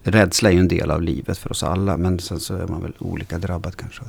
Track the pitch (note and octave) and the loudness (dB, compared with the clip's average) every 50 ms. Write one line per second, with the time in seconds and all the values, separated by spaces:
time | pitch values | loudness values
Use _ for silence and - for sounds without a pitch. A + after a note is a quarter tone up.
0 | - G2 F#2 A2 G2 F2+ - - A2+ G#2 F2+ F2 F#2 E2+ F#2 E2 - - D#2 D#2+ | -2 4 6 6 6 6 4 4 4 6 6 6 6 6 4 2 0 0 0 0
1 | E2 F2 - - - - F2+ - - - - - - - F2 F#2+ G2 G2 E2+ E2 | 0 0 -2 -2 -2 -4 -6 -6 -6 -8 -6 -4 -2 -2 0 0 0 0 0 0
2 | F2 F#2 F2+ E2+ - - F2 D#2+ - - F#2 F#2 F2 E2+ D#2 E2 F2 E2 - - | 2 0 0 0 -2 -6 -8 -8 -6 -6 -6 -6 -6 -6 -6 -6 -8 -8 -10 -8
3 | - F2+ E2+ E2 F2+ - E2+ E2+ F2 F2+ F2+ E2+ F#2+ F2+ - - - - - - | -8 -6 -6 -6 -6 -6 -6 -6 -4 -4 -4 -4 -6 -8 -10 -10 -12 -12 -12 -14
4 | - | -16